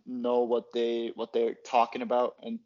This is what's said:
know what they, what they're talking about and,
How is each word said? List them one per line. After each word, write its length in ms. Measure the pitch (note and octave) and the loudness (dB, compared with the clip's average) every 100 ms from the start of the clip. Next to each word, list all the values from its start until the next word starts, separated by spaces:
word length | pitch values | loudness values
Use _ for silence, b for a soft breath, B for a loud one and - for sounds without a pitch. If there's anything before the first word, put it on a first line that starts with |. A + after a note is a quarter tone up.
| - | -12
know 360 | B2+ A#2+ B2 | -6 0 2
what 320 | A#2+ A#2 - | 2 0 -2
they, 380 | A#2+ A#2 A#2 A#2 - | -2 0 0 -4 -6
what 180 | A2+ | -4
they're 220 | A#2 A#2 - - | 0 0 -2 0
talking 360 | B2+ A2+ B2+ | 2 2 0
about 320 | A#2 B2 B2 - | -2 0 0 -2
and, 160 | A#2 A2+ | -10 -10